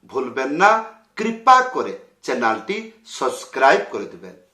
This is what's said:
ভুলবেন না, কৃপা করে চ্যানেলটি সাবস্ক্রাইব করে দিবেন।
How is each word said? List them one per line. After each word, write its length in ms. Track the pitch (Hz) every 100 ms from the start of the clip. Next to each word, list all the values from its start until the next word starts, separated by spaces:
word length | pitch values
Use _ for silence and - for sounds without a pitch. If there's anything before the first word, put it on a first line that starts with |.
| _
ভুলবেন 400 | 131 123 117 135 151
না, 100 | 202 220 220 - _ -
কৃপা 400 | 220 226 - 254 254 147
করে 180 | 117 95 - _ -
চ্যানেলটি 520 | 123 113 110 - 208 226 - - -
সাবস্ক্রাইব 640 | 135 - - 135 131 196 -
করে 140 | 110 95
দিবেন। 220 | 87 92 - _